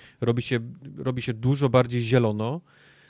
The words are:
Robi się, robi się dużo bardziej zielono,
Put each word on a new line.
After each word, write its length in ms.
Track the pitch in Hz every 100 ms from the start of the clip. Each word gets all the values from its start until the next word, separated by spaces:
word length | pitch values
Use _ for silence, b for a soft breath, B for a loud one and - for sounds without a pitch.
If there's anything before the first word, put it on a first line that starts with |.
| B B
Robi 200 | 117 120
się, 180 | - 120 117 - 139 -
robi 240 | 131 127
się 120 | 120
dużo 360 | 110 123 139 135
bardziej 320 | 123 120 120
zielono, 600 | 113 127 117 104 110 156 - b b b